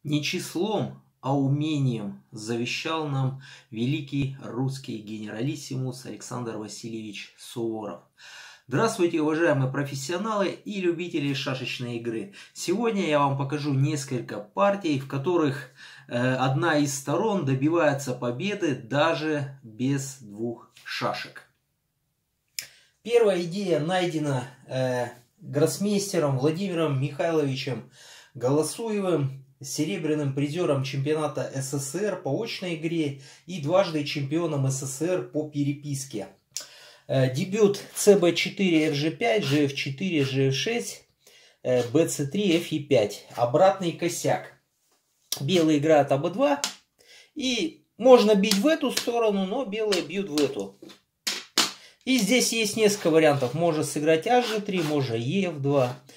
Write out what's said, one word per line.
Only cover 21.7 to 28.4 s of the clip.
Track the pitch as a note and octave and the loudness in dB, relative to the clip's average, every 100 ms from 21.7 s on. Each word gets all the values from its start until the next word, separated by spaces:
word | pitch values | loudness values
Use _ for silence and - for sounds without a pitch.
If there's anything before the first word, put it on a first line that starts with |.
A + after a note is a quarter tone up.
| _ _ _ _ _ _ _ _ - - - _ _ | _ _ _ _ _ _ _ _ -12 -12 -20 _ _
Первая | G#3+ A#3 G#3+ F3+ | 2 4 6 4
идея | E3+ F#3+ F#3+ D3+ | -2 -4 0 0
найдена, | D#3 F#3 F3 D3+ D3 C3 - - - | 2 0 0 0 -2 -2 -4 -16 -8
э, | B2+ B2+ B2 A#2+ - _ _ | -2 0 -2 -4 -8 _ _
гроссмейстером | C3+ C3+ D#3 - G3+ G3+ F#3+ F3 D3 C3 | -6 2 2 2 0 0 0 0 2 2
Владимиром | D3 D#3+ G3 E3+ D#3 C3+ | 0 0 -4 0 0 0
Михайловичем | C#3+ - E3+ D#3+ C#3 C3 C#3 A2+ - - - - - | -2 -2 0 0 0 -4 -6 -8 -10 -20 -20 -20 -20
Голосуевым, | - | -4